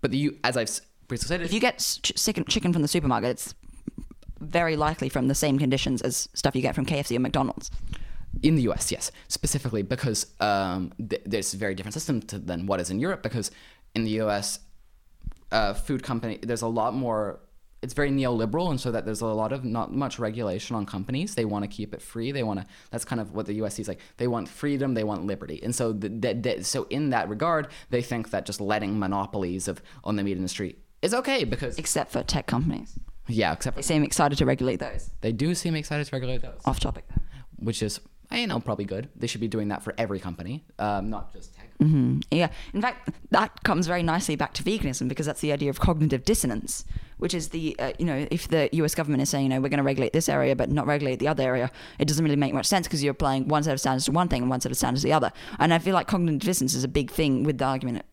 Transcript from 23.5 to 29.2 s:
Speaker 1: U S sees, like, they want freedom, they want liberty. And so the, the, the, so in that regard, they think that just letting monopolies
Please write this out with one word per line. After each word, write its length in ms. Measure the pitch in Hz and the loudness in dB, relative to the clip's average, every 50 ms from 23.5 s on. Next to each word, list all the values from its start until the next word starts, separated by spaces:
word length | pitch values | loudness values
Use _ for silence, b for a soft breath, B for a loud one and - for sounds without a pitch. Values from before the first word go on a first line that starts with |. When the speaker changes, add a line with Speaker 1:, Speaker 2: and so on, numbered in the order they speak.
| 104 | -2
Speaker 1:
U 120 | 107 110 | -2 -2
S 80 | 104 98 | -4 -4
sees, 140 | - 104 101 | -6 -6 -6
like, 100 | 92 B B B B - | -8 B B B B -2
they 100 | 117 123 | -2 0
want 200 | 117 117 90 - | 0 -2 -4 -6
freedom, 460 | - - - 147 143 135 139 135 127 | -10 -4 -2 -2 0 0 0 0 0
they 80 | 113 107 | 0 0
want 240 | 107 104 87 82 | 0 -2 -2 -2
liberty. 340 | 101 98 - - - 76 - - | -4 -4 -4 -6 -10 -10 -6 -4
And 100 | 107 120 | -4 -2
so 180 | - 127 113 110 | 0 0 0 0
the, 160 | 104 98 101 | -2 -4 -4
the, 260 | 104 117 101 120 101 | -4 -2 -2 0 0
the, 280 | 120 104 123 113 - 90 | 0 0 -2 -2 -2 -2
so 240 | - - 135 - - | -4 -2 -2 -2 -2
in 200 | - 135 151 143 | -2 0 0 2
that 180 | 127 113 87 90 | 2 2 0 0
regard, 380 | 107 107 151 170 170 156 147 - B B B B | -2 -2 0 2 2 0 0 -4 B B B B
they 120 | - 123 123 | -2 0 0
think 280 | - 123 117 113 - | 0 -4 -4 -4 -2
that 160 | - 131 - | -2 -4 -2
just 140 | - 98 - | -4 -6 -4
letting 400 | 107 98 107 107 107 95 104 107 | 0 0 0 0 0 0 0 0
monopolies 680 | 98 92 101 101 | 0 0 0 0